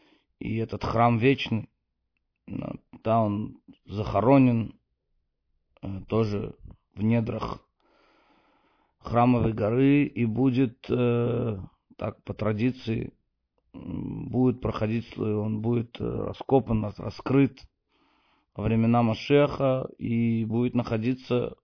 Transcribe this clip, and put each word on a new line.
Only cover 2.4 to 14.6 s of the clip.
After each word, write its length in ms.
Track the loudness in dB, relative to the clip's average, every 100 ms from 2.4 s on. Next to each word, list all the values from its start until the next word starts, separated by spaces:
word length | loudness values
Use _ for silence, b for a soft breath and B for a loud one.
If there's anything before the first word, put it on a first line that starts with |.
| -12
да, 260 | -10 -10 -12 _ -8
да, 180 | 0 2
он 380 | 2 0 -6 -12 -20 -20 -10
захоронен, 920 | -6 -2 2 6 6 6 4 -2 -10 _ _ _ _ _ _ _ _ _ _
э, 200 | -10 -10 -2
тоже 480 | 0 0 -2 -8 -12 -20 -20 _
в 80 | -2
недрах 580 | 0 2 0 -6 -8 -10 _ _ _ _ _ _ _ _ _ _ _ _ _ _
храмовой 540 | -2 2 4 4 2
горы 500 | 0 0 4 4 4
и 220 | 2 0 -2
будет, 600 | 2 2 2 0 -2 -4
э, 680 | 0 2 2 0 -2 -4 -6 -10 _ _ -10
так, 260 | -10 -8
по 100 | -12
традиции, 800 | -4 -2 0 0 -2 -4 -4 -6 -12 _ _ _ _ _
м, 540 | -16 -10 -8 -8 -8 -4
будет 320 | 2 2 2